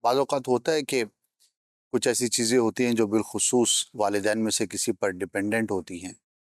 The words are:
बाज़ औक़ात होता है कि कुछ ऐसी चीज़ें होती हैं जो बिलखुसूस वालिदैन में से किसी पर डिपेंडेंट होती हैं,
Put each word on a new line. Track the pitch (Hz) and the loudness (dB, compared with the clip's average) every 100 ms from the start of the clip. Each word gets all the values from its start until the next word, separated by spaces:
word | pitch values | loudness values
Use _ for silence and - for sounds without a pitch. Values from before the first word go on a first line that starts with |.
बाज़ | 120 131 | 2 2
औक़ात | 139 143 131 | 2 -2 0
होता | 123 139 | 0 2
है | 156 | -2
कि | 135 135 | 0 -2
कुछ | 110 _ _ _ _ _ _ _ _ 123 127 | -2 _ _ _ _ _ _ _ _ 0 0
ऐसी | 110 120 | 0 0
चीज़ें | - 113 127 | 0 2 4
होती | 113 104 | 2 2
हैं | 123 113 | 0 2
जो | 107 | 2
बिलखुसूस | 110 104 107 - 123 113 - - - | 2 0 -4 0 2 2 0 -4 -2
वालिदैन | 104 101 104 110 | 0 0 0 0
में | 110 | 0
से | - 101 | -2 -4
किसी | 98 - | -4 -4
पर | 107 104 | -2 -4
डिपेंडेंट | 90 95 101 101 113 107 | -4 -6 -4 -2 -2 0
होती | 98 78 90 | -4 -4 -12
हैं, | 90 - _ _ _ | -12 -16 _ _ _